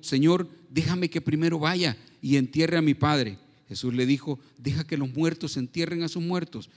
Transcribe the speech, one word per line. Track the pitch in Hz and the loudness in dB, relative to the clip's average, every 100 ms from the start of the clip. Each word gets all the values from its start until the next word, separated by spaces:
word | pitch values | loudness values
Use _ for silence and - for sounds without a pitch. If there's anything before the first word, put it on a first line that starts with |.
"Señor, | - 135 156 180 - - - | -2 2 4 4 0 -12 -6
déjame | 143 160 180 170 | -2 0 0 -2
que | 170 | -2
primero | - 156 165 165 | -2 0 0 0
vaya | 156 180 165 107 - _ | 0 0 0 -2 -10 _
y | 127 139 | 2 2
entierre | 127 156 160 170 | 2 2 2 4
a | |
mi | 156 | 2
padre". | 139 147 147 110 95 - _ _ | 2 2 2 0 -6 -18 _ _
Jesús | 101 127 | -6 -2
le | 123 127 | 0 2
dijo: | 139 156 131 - - | 0 -2 -10 -12 -8
"Deja | 127 151 - | -4 -4 -2
que | 151 | -2
los | 135 | -2
muertos | 147 165 165 147 139 | 0 -2 -2 -6 -6
entierren | 123 165 165 170 | -6 -4 -4 -2
a | 165 | -4
sus | 175 | -4
muertos, | 170 180 165 110 - | -2 -2 -4 -10 -16